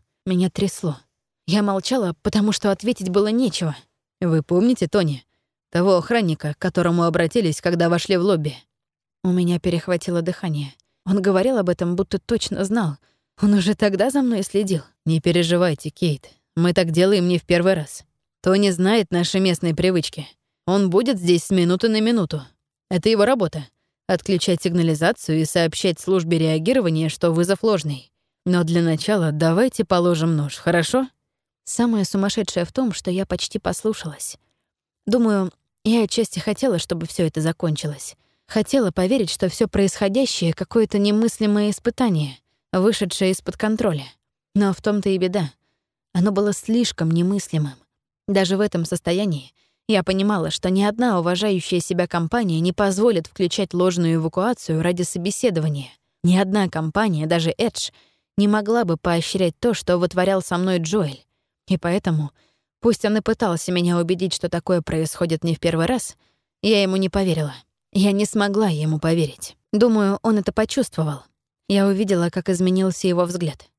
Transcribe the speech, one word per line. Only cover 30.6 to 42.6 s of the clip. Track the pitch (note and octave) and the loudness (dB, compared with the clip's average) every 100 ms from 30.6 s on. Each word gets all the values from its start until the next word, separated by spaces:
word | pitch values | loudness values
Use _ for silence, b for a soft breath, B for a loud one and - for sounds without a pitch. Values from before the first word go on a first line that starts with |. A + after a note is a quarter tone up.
| - E3+ D#3+ B3+ C4 _ _ _ _ _ | -2 0 0 -2 -2 _ _ _ _ _
Самое | - - A#3+ A3 | -8 -2 0 0
сумасшедшее | F#3 G3 G3 A3+ F#3+ - F3 | 0 0 -2 -2 -4 -4 -4
в | |
том, | - B3+ | -2 -4
что | - - | -4 -4
я | F3+ | -4
почти | F#3+ F3+ - G#3 | -4 -6 -6 -6
послушалась. | F3+ F3 G#3+ G#3+ D#3+ C#3+ - - _ _ _ _ _ _ - | -4 -4 -4 -4 -8 -10 -10 -12 _ _ _ _ _ _ -2
Думаю, | A#3+ A3+ G3+ F#3 - _ _ | 2 2 2 -2 -8 _ _
я | G#3+ A#3 | 0 2
отчасти | G3+ - A3 - | 0 0 -2 -4
хотела, | F#3 G3+ C4+ F3 | -6 -2 -2 -2
чтобы | - E3+ E3 | -2 -6 -6
все | - | -2
это | E3 D#3+ | -2 0
закончилось. | D#3 D#3+ E3 D3+ D3+ C#3+ - - _ _ - | -4 -2 -4 -4 -6 -8 -12 -16 _ _ -6
Хотела | A3 G#3+ C4+ G3+ | -2 0 2 2
поверить, | F3+ F#3 C4 F#3 | 0 0 2 0
что | - F#3 | -2 -2
все | - G#3+ | 0 -2
происходящее — | - G3 - G3 A3 C4 - E3 | 2 0 0 0 0 0 0 -2
какое-то | D#3 F#3+ A#3 G#3+ G3+ | -2 -2 0 2 2
немыслимое | G3+ G#3 A3+ - G#3+ G#3 G#3 | 2 2 0 0 0 2 0
испытание, | G3 A#3+ - B3 E3 C#3+ C3 _ _ | -2 -4 0 0 0 -2 -8 _ _